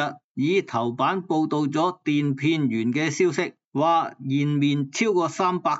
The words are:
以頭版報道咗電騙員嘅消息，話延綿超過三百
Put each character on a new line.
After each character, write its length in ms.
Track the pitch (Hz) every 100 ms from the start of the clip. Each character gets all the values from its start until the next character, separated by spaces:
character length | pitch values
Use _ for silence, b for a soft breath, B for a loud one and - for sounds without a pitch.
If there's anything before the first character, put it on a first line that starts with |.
| 147 - _ -
以 260 | 147 190
頭 300 | - 120 113
版 320 | 120 139 190
報 240 | 175 156 156
道 120 | 151
咗 380 | 143 151 180 175
電 320 | 156 147 147 135
騙 320 | 151 160 135
員 240 | 113 117
嘅 180 | 131 160
消 220 | 147 180
息， 220 | 156 175 - _
話 400 | 135 160 165 131 -
延 280 | 135 143 147
綿 440 | 147 143 143 135
超 220 | - 226
過 160 | 175 160
三 300 | - 185 180
百 180 | 160